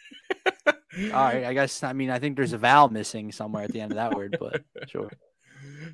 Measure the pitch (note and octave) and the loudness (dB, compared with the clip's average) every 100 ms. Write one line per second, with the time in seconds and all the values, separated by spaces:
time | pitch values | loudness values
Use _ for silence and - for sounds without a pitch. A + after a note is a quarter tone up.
0 | - - - - F#4+ - - - _ F3 | -20 -20 -8 -2 -2 -2 -2 -2 _ -8
1 | G#3 C3 C3+ B2+ B2 C3 C3+ - C#3 C3+ | -2 4 4 2 -2 0 0 0 -6 -4
2 | C3 B2+ C#3+ C3+ B2 A2+ A#2 C#3+ C#3 A2 | -2 -2 -2 0 -2 2 6 8 8 4
3 | G2+ A2 G#2+ - G#2+ G#2+ G#2 A2 G#2+ G#2 | -6 -8 -10 -10 -8 -6 -6 -6 -6 -4
4 | A#2 G2+ G2+ - - - - - - - | -2 -2 -4 -6 -6 -8 -10 -18 -12 -8
5 | G#2 - _ _ _ - C#3 C#3+ E3 | -10 -12 _ _ _ -20 -20 -18 -14